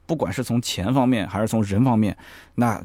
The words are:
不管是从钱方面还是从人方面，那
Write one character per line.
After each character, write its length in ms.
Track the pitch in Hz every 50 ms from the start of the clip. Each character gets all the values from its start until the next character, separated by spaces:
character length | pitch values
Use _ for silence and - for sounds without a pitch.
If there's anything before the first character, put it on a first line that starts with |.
| _
不 80 | - 165
管 200 | 143 - - -
是 100 | - 120
从 180 | - 117 120
钱 320 | - - - - 90 110 131
方 140 | 139 123 123
面 180 | 127 110 90
还 140 | - 98 104
是 80 | 110 110
从 160 | 117 113 104
人 180 | 98 98 101 131
方 120 | 131 117 107
面， 200 | 107 98 - - - - - - - - -
那 280 | - 123 117 104 - -